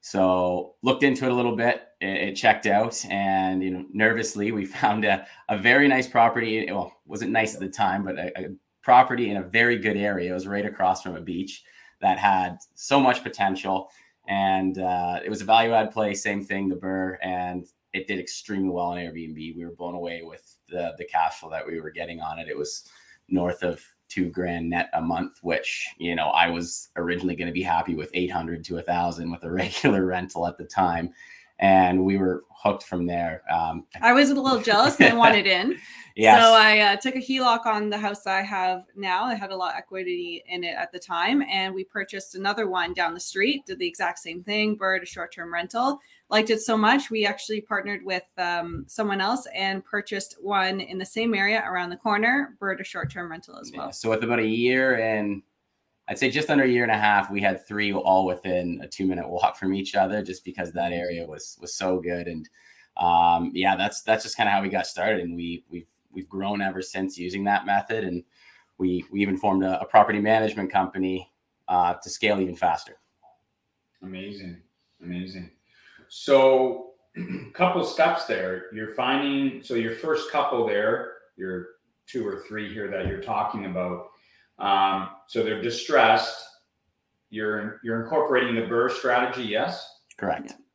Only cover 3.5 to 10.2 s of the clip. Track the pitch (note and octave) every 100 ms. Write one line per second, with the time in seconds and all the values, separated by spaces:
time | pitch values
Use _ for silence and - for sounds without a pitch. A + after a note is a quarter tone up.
3.5 | F#2 F#2 F2+ F#2 G2+ A2 A2+ A2 G#2 G#2
4.5 | G#2+ G2 - A2+ G#2+ G#2 G2 - - -
5.5 | G#2+ A2+ C3 C#3+ C3 B2+ A#2+ A#2 A#2+ A2+
6.5 | A2 - G2 F2 _ _ G#2 G#2+ A2+ A2
7.5 | - F#2+ - G2+ G2 G2 D2+ F2 - F#2
8.5 | - _ _ - B2 B2+ B2 A#2 G2+ F2+
9.5 | A2 A#2+ A#2 G#2 G2+ G#2 F#2+